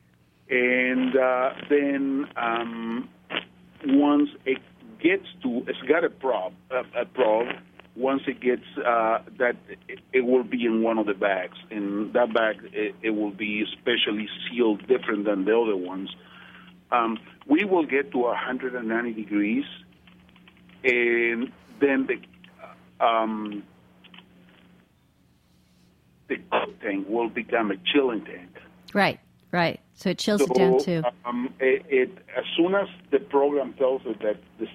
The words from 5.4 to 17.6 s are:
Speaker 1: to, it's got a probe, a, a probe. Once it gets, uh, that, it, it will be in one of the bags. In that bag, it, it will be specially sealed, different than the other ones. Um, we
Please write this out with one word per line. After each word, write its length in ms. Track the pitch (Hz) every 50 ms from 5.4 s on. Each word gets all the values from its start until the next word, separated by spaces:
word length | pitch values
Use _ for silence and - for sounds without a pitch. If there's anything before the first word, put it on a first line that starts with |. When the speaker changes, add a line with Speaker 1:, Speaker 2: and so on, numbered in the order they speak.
| -
Speaker 1:
to, 220 | 131 120 113 - -
it's 140 | 127 - - - 147
got 100 | 170 170
a 60 | 151 - - -
probe, 300 | 131 120 104 92 92 90 - _ -
a, 100 | 131 127 120 - - 117 120
a 20 | - - -
probe. 300 | 127 110 107 110 120 123 - - - - _ - - - _ - 120 135
Once 120 | 139 135 - - 131
it 60 | 117
gets, 280 | - 127 120 - - - - 143
uh, 400 | 131 123 117 117 110 110 113 110 - - - -
that, 180 | 127 120 117 - - - 98 - _ -
it, 100 | - - - _ - 131
it 60 | 127 120
will 140 | 127 127 123
be 200 | - 127 127 117
in 180 | 117 110 113 113
one 160 | 113 113 113 110
of 40 |
the 120 | 104 101 95 107 101
bags. 280 | 98 92 90 87 - - - -
In 440 | 113 107 101 98 101 101 107 101 -
that 200 | 120 123 120 110
bag, 240 | 117 113 110 107 98 113 107 -
it, 220 | 104 107 104 98 - -
it 80 | 113
will 220 | 107 104 107 104 98 95 107
be 200 | 104 104 107 107 - - -
specially 480 | - 127 120 107 - - 107 104 110 101 - - -
sealed, 420 | - 123 120 120 110 107 101 -
different 360 | - 127 123 - - 113 104 101 107
than 160 | 104 95 95
the 100 | 101 110 117 120
other 140 | 113 104
ones. 320 | 92 90 90 92 95 98 92 - - - - - - - - - - - - - - _ _ -
Um, 260 | 120 117 113 113 107 - - - - - - 139
we 100 | 165